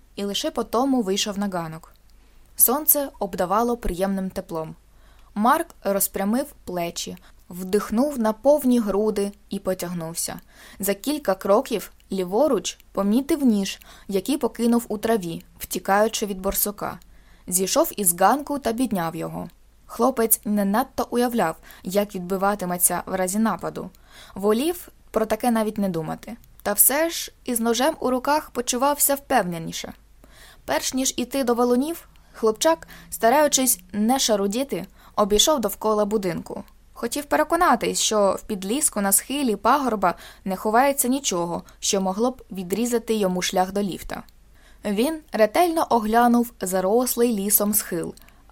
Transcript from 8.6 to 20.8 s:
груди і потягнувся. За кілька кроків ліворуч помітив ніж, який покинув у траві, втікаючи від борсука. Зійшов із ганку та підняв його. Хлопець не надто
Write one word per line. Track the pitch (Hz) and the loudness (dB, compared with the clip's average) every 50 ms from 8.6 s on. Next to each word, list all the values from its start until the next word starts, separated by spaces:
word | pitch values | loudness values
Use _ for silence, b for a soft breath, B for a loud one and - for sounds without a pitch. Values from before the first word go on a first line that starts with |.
| 262 247 247 240 | 4 4 4 4
груди | 214 202 190 202 214 220 208 208 202 202 202 - - - | 2 2 0 0 0 0 0 0 -2 -4 -6 -10 -12 -10
і | 196 190 | -10 -6
потягнувся. | - 190 185 185 175 175 180 170 160 165 170 - - - 175 175 B B B B B B B B | -4 -4 -4 -4 -4 -6 -6 -6 -8 -8 -6 -6 -6 -8 -8 -12 B B B B B B B B
За | 190 196 202 | -2 -2 -2
кілька | 202 - 269 302 294 294 - 190 | -2 -2 -4 -4 -2 0 -2 -2
кроків | 190 - 202 196 247 269 - 247 185 - - - - _ - | 0 2 4 4 4 4 2 -2 -6 -6 -8 -14 -20 _ -6
ліворуч | 190 190 185 175 190 226 294 311 254 196 190 - - - - - | -4 -4 -2 0 2 2 2 4 2 0 -2 -4 -8 -10 -16 -8
помітив | - 190 196 202 214 262 277 - 330 294 277 | -4 -2 0 2 2 2 2 0 0 2 2
ніж, | 247 214 202 190 190 - B B B B B B - | 2 2 2 0 -2 -6 B B B B B B -4
який | 196 190 190 - 277 - | -4 -2 -2 -2 -2 -2
покинув | - 226 - - 233 233 233 233 233 - | -2 -4 -2 0 0 2 2 2 0 -2
у | 214 208 | -4 -4
траві, | 220 220 226 214 175 170 165 175 - - - - | 0 0 0 0 -2 -6 -8 -10 -12 -16 -18 -16
втікаючи | - - - - - - 196 202 214 226 - - 220 | -12 -8 -8 -6 0 2 2 4 4 2 0 -2 -4
від | 196 196 185 | -6 -6 -4
борсука. | 185 196 196 - - 123 202 - - - - - b b b b b b b b b | -4 -4 -2 -2 -2 -4 -4 -6 -8 -10 -10 -12 b b b b b b b b b
Зійшов | - 180 180 190 185 - 269 330 - - | -4 -2 0 0 2 2 2 2 2 0
із | - 202 175 175 170 | -2 -2 -2 2 4
ганку | 190 202 247 294 285 - 285 277 | 4 4 4 2 0 -4 -6 -4
та | - 226 | -2 -2
підняв | 226 233 262 214 214 180 165 165 165 | -2 -2 -2 -2 0 -2 -2 -4 -4
його. | 160 165 160 160 175 180 180 - _ - - _ _ _ | -6 -8 -8 -8 -10 -10 -12 -14 _ -20 -20 _ _ _
Хлопець | - - - 233 262 262 240 226 220 - - - | -12 -2 0 2 2 2 2 0 0 0 -2 0
не | 214 208 208 202 | 0 0 2 2
надто | 196 202 233 | 2 2 0